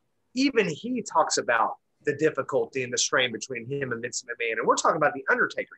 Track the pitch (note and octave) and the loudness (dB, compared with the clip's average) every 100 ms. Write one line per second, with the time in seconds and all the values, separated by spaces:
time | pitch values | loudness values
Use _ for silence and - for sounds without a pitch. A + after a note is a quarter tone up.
0 | _ _ _ B3+ C#4 A3+ F3+ D3+ A#3+ B3+ | _ _ _ 0 2 2 0 -2 -4 -6
1 | - E3 - - A2+ A#2 G#2 - _ _ | 0 2 2 2 2 2 2 -2 _ _
2 | - C3+ D#3 C#3 B2+ C3+ A#2 C3+ B2 A#2+ | -4 2 2 0 0 0 0 -4 -4 -2
3 | - C#3+ B2 A2+ - A#2+ A#2 C#3+ C3 A#2 | 0 2 2 -2 -8 -8 -6 -6 -4 -4
4 | A#2+ - - A#2+ A#2 A2+ D#3+ C#4 A3+ E3 | -6 -8 -8 -6 -4 0 2 2 2 2
5 | D3 C3+ C3+ B3 F3+ - - | 2 0 0 2 2 -2 -8